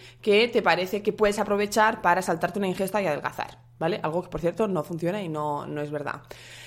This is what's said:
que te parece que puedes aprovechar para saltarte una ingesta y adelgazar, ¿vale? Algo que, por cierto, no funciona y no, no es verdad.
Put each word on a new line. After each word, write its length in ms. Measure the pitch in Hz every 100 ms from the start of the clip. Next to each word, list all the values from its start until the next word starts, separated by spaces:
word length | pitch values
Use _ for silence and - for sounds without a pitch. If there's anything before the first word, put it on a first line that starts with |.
| - -
que 260 | 220 208 233
te 140 | 233
parece 400 | 180 165 185 208
que 100 | 208
puedes 260 | 202 208 208
aprovechar 640 | 202 202 208 220 214 220
para 220 | 180 175
saltarte 360 | 185 170 170 202
una 100 | 196
ingesta 340 | 180 190 208
y 40 | 185
adelgazar, 520 | 143 131 - - - - -
¿vale? 220 | 165 -
Algo 200 | 160 170
que, 80 | 175
por 100 | -
cierto, 260 | 165 180 214
no 160 | 180
funciona 400 | 147 170 170 208
y 60 | 180
no, 380 | 156 151 143 -
no 160 | 147
es 80 | 147
verdad. 320 | 147 143 - - - - -